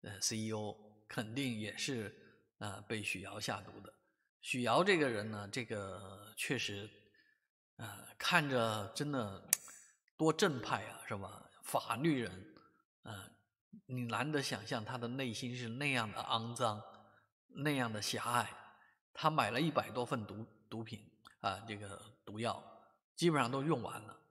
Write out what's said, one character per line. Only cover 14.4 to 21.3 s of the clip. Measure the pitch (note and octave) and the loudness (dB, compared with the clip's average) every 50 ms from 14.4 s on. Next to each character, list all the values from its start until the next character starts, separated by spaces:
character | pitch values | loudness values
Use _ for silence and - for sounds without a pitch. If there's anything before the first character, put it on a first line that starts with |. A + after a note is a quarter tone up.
| C3+ | 2
想 | - C3+ G2 G#2 G#2+ | 2 -2 -2 -2 -2
象 | C#3+ A#2 G#2+ | -2 -2 -2
他 | A#2 C3 | -2 -4
的 | B2 A#2+ A#2 | -2 -2 -2
内 | B2 C3+ C3+ B2 G#2+ | -2 0 -2 -2 -2
心 | - - A#2+ B2 B2 | -2 -4 -4 -4 -4
是 | B2 A2+ | -4 -4
那 | A2+ B2+ C#3+ C#3+ | -4 0 0 2
样 | C3+ B2+ A2+ G#2+ | 4 4 2 2
的 | F#2+ - | -2 -4
肮 | A2+ - B2+ A2+ A2 A#2 A#2+ | -2 0 0 0 0 -2 0
脏， | A#2+ B2+ A2+ G#2+ G#2+ - - - - - - - - _ _ _ _ _ _ | 2 2 2 2 0 -6 -14 -18 -20 -20 -20 -20 -20 _ _ _ _ _ _
那 | - - C#3 D3+ | -8 0 0 2
样 | D3 C3+ B2 A#2 | 4 4 2 0
的 | G#2+ G#2 | 0 -2
狭 | G#2 - - A2 G#2 A#2 | -2 -2 -2 -2 0 2
隘。 | A#2+ A#2+ A2 - - - - - - - - - _ _ _ _ | 4 4 2 2 -4 -12 -16 -20 -20 -20 -20 -20 _ _ _ _
他 | _ - - D#3 | _ 2 2 4
买 | D#3+ D3+ B2 G#2 | 6 6 4 4
了 | A2 B2 | 4 4
一 | D#3+ E3 | 4 4
百 | - C3+ - - | 4 2 2 2
多 | G#2 B2+ B2 | 0 -2 0
份 | A#2 D3+ B2 G#2+ - | 0 0 -2 -2 -4
毒， | G2 G#2 A2+ - - - _ _ | -6 -8 -8 -10 -12 -20 _ _
毒 | - A2+ A2+ | -8 -8 -8
品， | A2 A#2 G2+ G#2+ - _ _ _ - | -8 -10 -14 -14 -18 _ _ _ -20